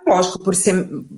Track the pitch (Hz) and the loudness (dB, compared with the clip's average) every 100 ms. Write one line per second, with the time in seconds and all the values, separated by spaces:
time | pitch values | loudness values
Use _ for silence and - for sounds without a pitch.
0 | 339 185 185 - 196 180 196 185 160 147 | 2 2 2 -2 -2 0 2 0 -2 -8
1 | - | -12